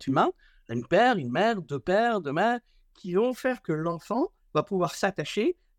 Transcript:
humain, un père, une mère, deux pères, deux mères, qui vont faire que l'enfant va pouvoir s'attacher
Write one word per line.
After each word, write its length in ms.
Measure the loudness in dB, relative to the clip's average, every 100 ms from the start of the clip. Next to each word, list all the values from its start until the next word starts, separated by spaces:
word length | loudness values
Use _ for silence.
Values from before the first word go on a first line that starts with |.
| -2
humain, 260 | 2 2 -2 _ _ -8
un 100 | -8
père, 380 | 2 4 4 2
une 120 | -2
mère, 300 | 0 0 0
deux 180 | -6 -6
pères, 440 | 0 2 2 0
deux 100 | -2
mères, 280 | 0 0 -2 -8 _ _
qui 200 | _ -4
vont 200 | 0 0
faire 260 | 0 -4 -4
que 120 | -4
l'enfant 600 | -4 -2 -6 -4 -2 -4 -6 _
va 80 | -4
pouvoir 320 | -2 -2 -2
s'attacher 640 | -2 -2 -2 -6 -2 -2 -2 _